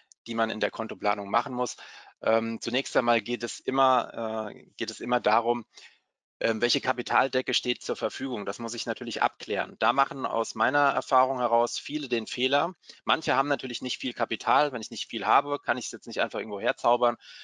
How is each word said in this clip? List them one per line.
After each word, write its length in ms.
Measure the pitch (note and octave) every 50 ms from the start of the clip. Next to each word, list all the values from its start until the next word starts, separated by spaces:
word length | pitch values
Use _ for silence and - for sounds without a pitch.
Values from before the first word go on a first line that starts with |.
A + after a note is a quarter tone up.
| _ _ _ _ _
die 80 | A#2 A2+
man 160 | A#2 A2+ A2
in 100 | G#2 G#2+
der 100 | G#2 G2+
Kontoplanung 600 | - - A2 G#2+ A2 F#2 G2+ G#2 G2+ G#2 G#2 G2
machen 240 | G2+ A#2 A#2+ C3 B2+
muss. 220 | B2 B2 B2 - - - - - - - - - _
Ähm, 380 | - - A2+ A2+ A2+ A2+ A2+ A2
zunächst 360 | - A#2+ A2+ C3 C3+ - -
einmal 260 | C#3+ A#2+ A#2+ A#2+ A2+
geht 200 | G#2 A2+ B2 G#2+ A#2+
es 160 | A2+ - -
immer, 880 | - C3 B2+ C3+ C3+ C3 B2+ B2 - - - A#2 A#2 A2 A2 A2 A2 G#2 -
äh, 120 | - - - _
geht 140 | - A2+ G#2
es 100 | A2 -
immer 200 | - A#2+ B2 B2
darum, 460 | - A2 G#2+ A#2 A2 A#2 A#2+ A#2+ A2+ - _ - - - _ _ _ _ _ _ _ _ _ _
ähm, 220 | - A2+ A2 A2
welche 180 | A#2 A#2+ - C#3
Kapitaldecke 760 | - B2+ B2+ B2 A#2+ - B2 A2+ C3 C3+ B2 C3 B2+ - A#2+
steht 280 | - - B2 B2 -
zur 140 | - - A#2+
Verfügung. 500 | - A#2+ G#2+ - - C3 C#3 B2+ G#2+ G2+
Das 120 | G2 G2 -
muss 140 | A#2 A2+ A2+
ich 120 | A#2 -
natürlich 360 | A#2+ A2 - A#2+ A#2+ - -
abklären. 540 | - B2+ - - - - G#2 F#2+ - - G2 -
Da 120 | A2 A2+ B2
machen 320 | C#3 C3+ - C#3+ C#3 C3
aus 280 | - - A#2 A2+ - -
meiner 360 | A2+ A2+ B2 C#3+ D3 C#3+ C#3
Erfahrung 480 | C3+ C3 B2 - C#3 C3 C3 B2+ C3+ B2+
heraus 380 | B2 A2+ A#2 A#2 A#2 A#2+ - -
viele 300 | - - D3 D3+ D3 B2
den 180 | B2 A#2 A2 -
Fehler. 460 | - B2+ B2+ B2+ C#3 C#3+ D#3 F3+ F3+ - _ - - - _
Manche 320 | G#2+ A#2 D#3 - D#3+ C3
haben 120 | B2+ C#3 D3
natürlich 340 | C#3+ B2+ - B2 A#2 -
nicht 160 | C3 B2+ - -
viel 140 | - B2+ A#2+
Kapital. 580 | - A#2 - A2+ - - A#2+ B2 C#3 D3 D3
Wenn 100 | C3 A#2+
ich 80 | A2 -
nicht 200 | A#2 - - -
viel 160 | - A2 G2
habe, 320 | G#2 A#2 C#3 C#3+ C#3+ C#3+ C#3+
kann 180 | - - B2 B2+
ich 80 | A2+
es 60 | -
jetzt 140 | - A2+ - B2
nicht 120 | G#2+ -
einfach 180 | G#2 A2+ - G#2+
irgendwo 200 | G#2 A2 G#2 G2
herzaubern. 560 | G#2+ A#2+ - - - A#2+ B2 A#2 B2 A#2+ A#2 - - - - -